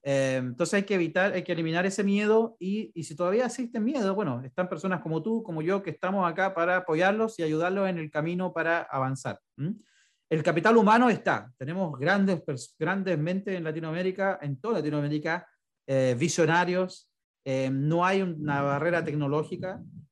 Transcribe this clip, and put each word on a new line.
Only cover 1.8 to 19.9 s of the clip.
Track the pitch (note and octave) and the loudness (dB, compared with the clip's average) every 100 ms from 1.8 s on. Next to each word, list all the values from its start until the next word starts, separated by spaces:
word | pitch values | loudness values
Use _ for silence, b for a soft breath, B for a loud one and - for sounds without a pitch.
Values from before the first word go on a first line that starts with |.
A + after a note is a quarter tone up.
| F#3+ | 0
ese | G3 | 0
miedo | G3+ G3+ G#3 A3 A3+ - | 2 2 4 4 2 -2
y, | F#3 G3+ A3 | -4 -4 -6
y | E3+ | -8
si | D#3 D3+ | -10 -2
todavía | F3+ G#3 B3 | 0 2 0
existe | A#3+ A#3+ A3+ | -2 -6 -2
miedo, | G#3+ D4 G3 | -2 0 0
bueno, | G3 F3+ A#2+ | 0 -2 -4
están | C3+ - F#3 | -6 -6 -4
personas | E3 F#3+ F3+ | -2 -2 -2
como | E3 D#3+ | -2 -4
tú, | D#3 A3+ | 0 -2
como | A3 D#3+ | -2 -4
yo, | D#3 G3 | 0 0
que | G3 | -2
estamos | D3+ F#3 G3 F3+ | -6 -2 0 0
acá | E3 F#3+ | 2 0
para | F#3 E3+ F3+ | 2 2 2
apoyarlos | F3+ D#3 F#3 G#3+ A3+ A3 | 2 2 4 2 -2 -2
y | |
ayudarlos | D#3+ D#3 F3 F#3+ F#3+ | -2 0 0 0 0
en | F3 | -2
el | D#3 | -4
camino | D#3 D#3+ F3 F#3 | -2 -2 -2 -2
para | F3 D#3+ E3+ | -2 0 0
avanzar, | - C3+ C3 C3 B2 G2 _ - | -2 -2 -2 -4 -6 -10 _ -8
¿m? | D3+ A3 b b b b _ | -6 -6 b b b b _
El | D#3+ | 0
capital | D#3+ D#3+ E3+ A#3 | 2 2 6 6
humano | G#3 A3+ B3 | 6 6 6
está, | G3+ - B2 A2 - | 2 0 -2 -4 -12
tenemos | C3 F3+ F3+ C3 | -8 -4 -4 -2
grandes | D3 G3+ G3 F3 | 0 2 2 0
pers-, | - C3 - _ | -2 -8 -10 _
grandes | D#3+ G3 F#3+ E3 | -2 -2 0 0
mentes | D#3 F#3+ G3 F#3 | 0 -4 -4 -6
en | |
Latinoamérica, | D#3+ D#3 D#3+ D#3+ F#3 F#3 G3 F#3 | -4 -6 -6 -2 -4 0 -2 -2
en | C#3+ C3+ | -6 -6
toda | G#3+ G#3+ | -2 -2
Latinoamérica, | D3 D3 D3 D3+ D#3 E3+ - _ _ _ - | 0 -2 0 -2 -2 -4 -6 _ _ _ -2
eh, | C3+ C3 A#2+ | 2 2 2
visionarios, | D#3+ - D#3 E3+ F3+ F3+ F#3 - _ _ _ _ | 0 2 4 4 2 0 -2 -6 _ _ _ _
eh, | - C3 C3 | -4 -2 0
no | C3+ D3 E3 | 0 0 2
hay | F3+ G3 | 2 2
una | F#3+ D#3+ D3 C#3+ | 0 -4 -2 0
barrera | C#3+ C#3+ D#3+ E3+ | 0 0 0 0
tecnológica | E3 D3 C#3+ D3 D#3 F3 F#3 G#3 - | 0 -2 0 0 -2 -6 -8 -10 -14